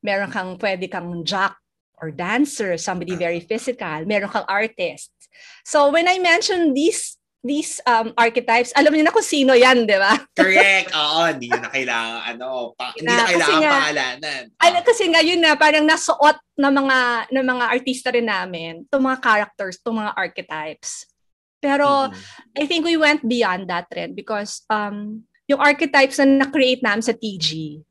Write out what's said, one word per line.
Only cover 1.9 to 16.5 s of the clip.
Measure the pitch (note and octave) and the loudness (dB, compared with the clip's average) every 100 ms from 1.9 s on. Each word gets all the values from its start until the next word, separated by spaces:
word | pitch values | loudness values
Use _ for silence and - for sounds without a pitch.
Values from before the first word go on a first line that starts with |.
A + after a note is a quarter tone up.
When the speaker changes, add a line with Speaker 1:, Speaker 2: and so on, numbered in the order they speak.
| _ | _
Speaker 1:
or | D#3+ | -14
dancer, | C#3 F#3+ A3+ C#4+ - G3+ E3+ | -8 -4 0 -2 -2 -4 -4
somebody | - F#3 F3 F3+ | -4 -6 -6 -4
very | E3+ E3+ | -4 -4
Speaker 2:
Ah. | E3+ | -6
Speaker 1:
physical. | A3 - B3 F#3 D#3 | -8 -6 -6 -6 -8
Meron | E3 G#3 G3 | -2 -2 -2
kang | G#3+ - | -6 -2
artist. | G3 A3 - F3 C#3+ - _ _ _ - - | -2 -2 -4 -6 -6 -20 _ _ _ -20 -20
So, | - D4+ C#4+ | -2 2 4
when | D#4 F4 | 4 2
I | F#4 | 2
mention | F4+ E4+ - F#4 E4 C4 | 2 2 2 0 2 2
these, | D#4+ - - - _ _ | 0 -2 -8 -14 _ _
these, | A#3+ C#4+ E4 - - | -6 -4 -4 -6 0
um, | A#3 A3+ A3+ | 0 0 0
archetypes, | A#3 A#3 A#3+ A#3 B3 - | 2 2 0 0 2 4
alam | D4 | 4
niyo | D#4 D#4 | 4 2
na | A4+ | 2
kung | |
sino | - D4+ C4 B3+ | 0 2 4 6
yan, | B3+ B3+ A3 | 8 6 4
di | G3 | 2
ba? | G3 A3 - | 4 2 -2
<laughs> | - | 0
Speaker 2:
Correct. | F#3+ F#3+ G3 F#3+ F#3 | 2 6 4 4 0
Oo, | D#3 D3+ D#3+ E3+ | -2 -2 0 0
hindi | C#3 A#2+ | 0 -4
nyo | A#2+ | -4
na | A#2 | -4
kailangan, | C3+ B2+ A#2 A2+ A2+ A2 A#2 | -6 -4 -4 -4 -6 -8 -8
ano, | B2+ C3 A#2 _ | -8 -8 -8 _
pa-, | B2 A#2 | -10 -8
hindi | E3 | 0
na | A#3+ | 2
Speaker 1:
Na, | |
kasi | A3+ | 2
Speaker 2:
kailangan | F3 D3+ D#4 | 2 2 2
Speaker 1:
nga, | D4+ C#4+ | 2 2
Speaker 2:
pangalanan. | D3+ D3+ C3 C4 D4+ C#4 A#3 _ | 0 -2 -4 -6 -10 -10 -12 _
Speaker 1:
ano, | E4+ F4 | 2 4
Speaker 2:
Ah. | |
Speaker 1:
kasi | F4 A#4 F#4+ | 2 2 2
nga, | E4 | 2
yun | D#4+ F4+ | 2 2
na, | E4 D4 | 2 4
parang | D4+ D4+ D4+ | 4 4 4
nasuot | D#4+ - D#4 C#4+ D4+ _ | 2 0 4 4 2 _